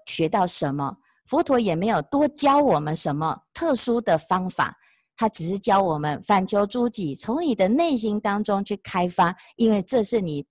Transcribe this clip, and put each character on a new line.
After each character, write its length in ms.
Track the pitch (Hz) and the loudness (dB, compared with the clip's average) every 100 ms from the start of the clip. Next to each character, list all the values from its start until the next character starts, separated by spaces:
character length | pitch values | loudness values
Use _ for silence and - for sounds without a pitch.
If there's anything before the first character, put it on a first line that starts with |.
| - | -2
学 240 | - 156 | 0 2
到 160 | 190 180 | 0 2
什 260 | - 143 143 | 2 0 -4
么， 200 | 139 - _ _ - | -6 -10 _ _ -6
佛 160 | 294 | -2
陀 180 | 339 254 | 0 0
也 160 | 208 160 | 0 -2
没 120 | 214 | -2
有 120 | 180 | -2
多 240 | - 277 294 | -2 0 0
教 320 | 294 277 285 | 2 4 4
我 200 | 277 156 | 4 0
们 160 | 151 160 | 0 0
什 200 | 156 147 | 0 0
么 200 | 160 - _ | -4 -8 _
特 220 | - 330 | -6 0
殊 260 | 262 - 233 | 4 4 2
的 160 | 220 160 | 0 0
方 320 | - 185 185 | 0 -2 -2
法， 300 | - 127 - _ _ _ - | -4 -4 -6 _ _ _ -4
他 100 | 196 | 0
只 200 | - 165 | 2 0
是 100 | 196 | -4
教 240 | 208 196 | 0 2
我 160 | 185 156 | 2 -2
们 240 | 151 143 | -4 -4
反 240 | - 202 185 | 0 0 2
求 220 | 202 208 | 0 2
诸 200 | 247 240 | 2 2
己， 280 | - 156 139 | -2 -4 -6
从 260 | - 277 | -6 -4
你 140 | 339 208 | -2 0
的 120 | 190 | 2
内 300 | 262 339 254 | 2 0 0
心 240 | 220 208 | -2 -2
当 220 | 208 202 | -2 -2
中 200 | 214 196 | -2 -4
去 140 | 196 202 | -4 -8
开 300 | - 185 180 | -6 -2 -2
发， 280 | 185 175 185 - - | 2 0 -2 -12 -2
因 160 | 226 | 0
为 100 | 208 | 2
这 220 | 180 247 | 2 0
是 180 | 202 226 | 2 -2
你 240 | 175 147 - | -2 -8 -4